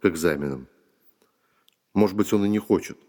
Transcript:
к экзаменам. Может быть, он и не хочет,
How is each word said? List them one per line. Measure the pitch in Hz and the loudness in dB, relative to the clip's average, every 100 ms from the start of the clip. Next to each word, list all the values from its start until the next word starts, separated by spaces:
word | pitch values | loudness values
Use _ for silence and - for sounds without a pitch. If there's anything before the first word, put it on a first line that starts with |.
к | 98 | -2
экзаменам. | 82 85 73 71 65 65 _ _ _ _ _ _ _ _ _ _ _ _ | 0 -2 0 -4 -8 -12 _ _ _ _ _ _ _ _ _ _ _ _
Может | 101 104 101 | 0 0 2
быть, | 98 | 0
он | 107 101 | 0 0
и | |
не | 107 | -2
хочет, | - 92 - - | 2 0 0 -18